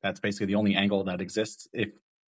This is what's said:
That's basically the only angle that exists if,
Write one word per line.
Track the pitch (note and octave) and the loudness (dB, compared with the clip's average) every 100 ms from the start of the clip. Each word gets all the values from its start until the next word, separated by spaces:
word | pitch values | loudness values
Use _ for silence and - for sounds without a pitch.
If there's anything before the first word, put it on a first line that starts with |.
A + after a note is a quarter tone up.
That's | G2 F2+ | -6 -2
basically | G#2 G2+ G2 | -4 -2 0
the | G#2 | 2
only | G#2 F#2+ | 4 4
angle | G2 G2 F#2+ | 2 2 0
that | F2+ | -4
exists | F2+ A2 A2 - - | -4 -2 -2 -4 -10
if, | - G2 - _ _ | -4 -4 -6 _ _